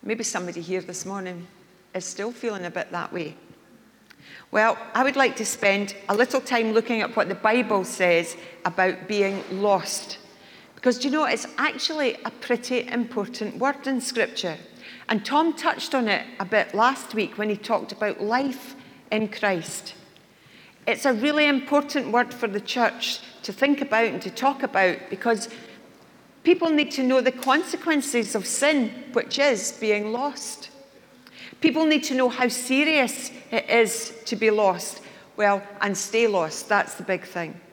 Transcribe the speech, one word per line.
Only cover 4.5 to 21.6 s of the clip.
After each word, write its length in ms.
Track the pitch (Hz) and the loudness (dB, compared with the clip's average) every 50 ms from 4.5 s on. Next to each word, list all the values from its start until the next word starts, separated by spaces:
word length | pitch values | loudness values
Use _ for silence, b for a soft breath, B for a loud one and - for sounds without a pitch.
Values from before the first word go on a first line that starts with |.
Well, 280 | - 208 214 226 - - - - - | 2 4 4 4 4 0 -4 -4 0
I 80 | - 262 | 2 2
would 140 | 277 269 | 2 4
like 200 | 277 269 247 262 | 4 2 2 2
to 80 | - 220 | -2 -4
spend 500 | 202 - - - 202 196 202 202 196 - - - - | -6 -4 2 2 2 4 2 0 -4 -8 -12 -4 -2
a 60 | 202 | 2
little 260 | 214 240 240 - 269 | 2 2 2 2 -2
time 320 | 254 - 254 233 226 220 220 | -2 0 0 0 2 4 2
looking 300 | 226 220 - 240 220 208 | 2 2 2 -2 -2 -2
at 140 | - - | -2 0
what 120 | 220 190 170 | 0 0 0
the 60 | 190 | -2
Bible 500 | 185 - 220 226 247 240 202 220 196 180 | 0 2 2 4 4 2 2 0 0 0
says 520 | - - - 190 180 175 165 170 165 - B B B B B B | -2 -2 2 4 4 4 4 2 0 -8 B B B B B B
about 440 | 185 170 - 185 185 185 185 - - | -4 2 2 2 2 2 -2 -4 -4
being 340 | 214 208 202 196 196 196 190 - | 0 2 2 2 0 -4 -6 -6
lost. 680 | 180 190 202 208 196 185 160 - - - - - - - - B B B B B B B B B B | -4 0 2 4 4 2 2 -2 -6 -6 -8 -10 -14 -16 -16 B B B B B B B B B B
Because, 240 | B - 254 240 247 | B 0 0 2 2
do 100 | 247 277 | 0 0
you 40 | 254 | 2
know, 120 | 311 311 | 2 2
it's 220 | - - 220 - - - - | 2 0 -2 -2 -8 -4 0
actually 580 | 269 302 - - - - 320 311 294 254 - - - | 0 0 0 -2 -4 -4 0 0 0 0 0 -2 -8
a 60 | 226 | -10
pretty 580 | - - - - 247 240 240 - 254 247 - 247 | -10 -10 -2 -2 -2 -2 0 -2 -2 -2 -2 -2
important 680 | - 240 233 - - 262 254 240 247 - 220 208 - 170 | -2 -2 -2 -2 -2 -4 -4 -4 -6 -8 -8 -8 -4 -2
word 280 | 233 277 285 285 - | 0 0 0 -2 -4
in 140 | 262 269 247 | -2 -2 -2
Scripture. 560 | 226 - 254 233 220 - - - - 175 156 147 - - B B B B B B B B | -2 -4 0 0 -2 0 -2 -6 -6 -6 -6 -8 -12 -20 B B B B B B B B
And 160 | 226 214 - | -2 -2 -2
Tom 300 | - 262 294 320 339 311 | 0 2 2 2 2 0
touched 400 | - - 330 - - - - - | 0 0 0 0 0 -4 -2 -2
on 140 | 262 240 214 | 0 2 2
it 160 | 202 - - - - - | 0 0 -2 -6 -8 -8
a 60 | 196 | -6
bit 300 | 185 220 214 - - - | 0 2 2 2 2 2
last 400 | 202 226 247 269 262 - - - | 4 4 4 4 0 -8 -6 -2
week 220 | 220 202 - - | -2 -2 -2 -2
when 140 | - 208 214 | -4 -2 -2
he 60 | 208 | -2
talked 360 | 202 208 - 233 - - - - | -4 -2 -2 -2 -2 -2 -4 -6
about 300 | - 214 208 - - - | -4 -2 -2 -2 -2 -2
life 520 | 208 226 254 277 277 247 - - - - B B B B B B - | 0 0 0 0 0 -4 -6 -12 -16 -18 B B B B B B -4
in 180 | - 214 220 208 | -2 -2 -2 -2
Christ. 680 | 208 - - 202 190 170 160 - - - - - - - - - _ - _ _ B B B B B B B B B B B | -4 -2 0 0 0 0 -2 -6 -10 -10 -12 -14 -18 -18 -20 -20 _ -20 _ _ B B B B B B B B B B B
It's 180 | - 233 226 - | -4 -4 0 2
a 80 | 277 254 | 2 2
really 340 | 214 233 294 294 302 302 | 4 2 2 4 4 4
important 680 | 294 285 269 | 4 4 2